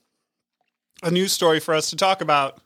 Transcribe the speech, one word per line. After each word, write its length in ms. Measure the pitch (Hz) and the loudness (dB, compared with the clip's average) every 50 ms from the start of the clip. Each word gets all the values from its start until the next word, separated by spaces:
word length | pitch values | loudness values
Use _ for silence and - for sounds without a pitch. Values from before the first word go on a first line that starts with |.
| _ _ _ _ _ _ _ _ _ _ _ _ _ _ _ _ _ _ _ - | _ _ _ _ _ _ _ _ _ _ _ _ _ _ _ _ _ _ _ -8
a 80 | 175 165 | -4 -2
news 220 | 175 180 190 196 | 0 0 0 -2
story 280 | - - 185 165 160 151 | -2 0 2 2 2 2
for 140 | - - 160 | 0 0 -2
us 160 | 156 151 - | -2 -2 -4
to 60 | 165 | -2
talk 240 | 156 196 190 190 190 | 0 0 0 0 0
about. 400 | 170 156 147 143 139 135 - - _ | 0 0 2 2 0 -2 -6 -12 _